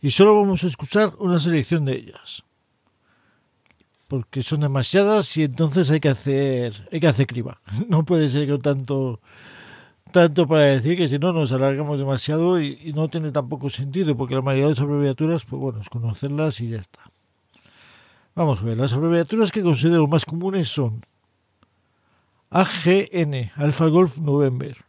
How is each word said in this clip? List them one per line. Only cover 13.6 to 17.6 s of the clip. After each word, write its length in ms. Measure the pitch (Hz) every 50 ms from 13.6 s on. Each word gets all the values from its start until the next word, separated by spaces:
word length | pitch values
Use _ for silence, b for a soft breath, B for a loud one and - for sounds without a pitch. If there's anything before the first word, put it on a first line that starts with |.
| 139 139
sentido, 460 | - - 131 139 135 180 196 151 143
porque 200 | 117 135 127 147
la 60 | 135
mayoría 240 | 131 139 135 135 139
de 40 | 151
las 100 | 156 117
abreviaturas, 640 | 143 143 147 143 143 143 131 - 151 156 170 160 -
pues 160 | - 127 135
bueno, 200 | 131 135 117 110
es 80 | 104 -
conocerlas 720 | - 120 117 117 107 - - 139 143 147 156 156 110 110
y 80 | 120 117
ya 100 | 117 110
está. 220 | 98 - _ - _ - _ _ _ _ _ _ _ _ b b